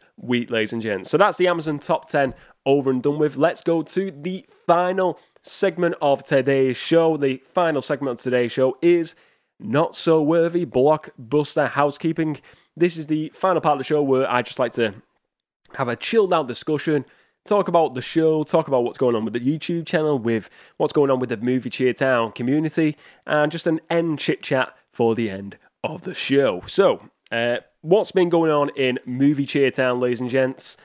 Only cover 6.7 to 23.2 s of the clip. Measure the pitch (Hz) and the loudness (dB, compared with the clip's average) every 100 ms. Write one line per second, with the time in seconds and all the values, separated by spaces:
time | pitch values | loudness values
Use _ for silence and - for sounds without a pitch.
6.7 | 120 - 165 165 151 139 131 _ 185 165 | 0 2 4 4 2 0 -2 _ 0 0
7.7 | 143 - 139 139 120 127 123 120 - 131 | 0 -2 -4 -4 -4 0 0 0 0 0
8.7 | - 170 175 160 - _ _ _ - 104 | 2 2 2 0 -10 _ _ _ -14 -2
9.7 | 139 165 - 170 160 151 170 165 175 151 | 0 0 -2 2 2 4 2 2 -2 -2
10.7 | 127 143 156 - - 113 147 147 160 131 | 2 4 2 -2 -20 -2 -2 0 -2 -2
11.7 | 139 147 - 165 160 156 143 - - _ | 0 -2 -2 -4 -2 -4 -6 -12 -20 _
12.7 | 156 175 165 151 156 156 - 190 170 156 | -2 -2 -2 -4 -4 -4 -4 0 0 0
13.7 | 143 - 151 139 131 131 123 120 - 120 | 0 0 0 2 0 2 0 -2 -4 -4
14.7 | - 113 101 - _ _ _ _ _ _ | -2 -4 -4 -20 _ _ _ _ _ _
15.7 | - 123 113 - 226 190 165 127 117 - | -8 -6 -6 -2 0 2 0 -2 -6 -4
16.7 | 147 165 147 - _ _ _ - 208 185 | -4 0 -2 -2 _ _ _ -2 0 2
17.7 | 170 151 123 - 160 160 156 147 165 147 | 2 2 -2 -4 2 2 2 0 0 2
18.7 | 131 120 - 127 113 110 120 127 156 - | 0 0 0 0 2 -2 -2 -2 -2 -2
19.7 | 170 156 170 151 139 113 113 - - - | -6 -2 0 0 0 0 -2 -4 -16 -12
20.7 | - 151 151 139 131 123 110 123 127 113 | -4 0 2 4 2 -2 -2 0 -2 -2
21.7 | - 127 - 131 123 113 - 120 151 156 | -2 0 2 2 2 0 -4 -2 0 0
22.7 | 165 156 151 - _ | 0 0 -2 -14 _